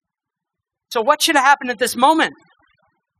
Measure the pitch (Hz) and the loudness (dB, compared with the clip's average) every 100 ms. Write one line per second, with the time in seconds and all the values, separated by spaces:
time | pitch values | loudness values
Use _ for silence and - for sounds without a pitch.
0 | _ _ _ _ _ _ _ _ _ 240 | _ _ _ _ _ _ _ _ _ -4
1 | 226 294 - 302 262 269 254 247 240 - | -2 0 0 0 2 0 -2 -6 -6 0
2 | 269 320 233 - _ _ _ _ _ _ | 2 2 -2 -6 _ _ _ _ _ _
3 | _ | _